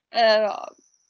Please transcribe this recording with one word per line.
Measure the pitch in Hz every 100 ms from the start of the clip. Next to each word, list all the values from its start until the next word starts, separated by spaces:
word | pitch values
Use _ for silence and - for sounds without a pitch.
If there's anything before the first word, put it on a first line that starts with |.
| _
eh, | 233 226 214 208 - - - _ _